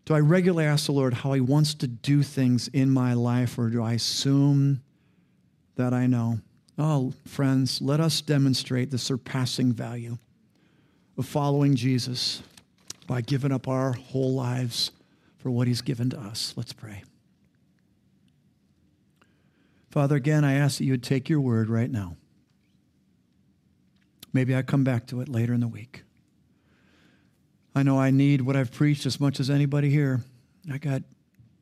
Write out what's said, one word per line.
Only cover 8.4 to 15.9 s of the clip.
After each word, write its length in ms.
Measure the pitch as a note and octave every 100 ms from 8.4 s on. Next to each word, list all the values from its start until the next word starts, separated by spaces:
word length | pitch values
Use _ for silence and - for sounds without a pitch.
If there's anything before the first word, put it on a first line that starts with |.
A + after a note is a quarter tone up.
| C3+ B2 - B2+ A#2+
the 60 | B2
surpassing 760 | - B2+ - C3+ B2 - B2+
value 440 | A2+ A#2 A#2+ A#2 A#2+ _ _ _ _ _ _ _ _ _ -
of 80 | -
following 500 | D3+ C#3+ C#3+ C#3+ C3
Jesus 680 | B2+ B2+ A#2+ B2 - - - - _ _ - - -
by 140 | B2
giving 300 | A#2 C#3 C#3
up 160 | C3 C3
our 260 | C3 C3+
whole 400 | B2 - C3+ C3
lives 580 | C3 B2 B2+ B2 - - - _ _ _ _
for 120 | C3
what 180 | A#2+ B2
he's 140 | A#2+
given 280 | -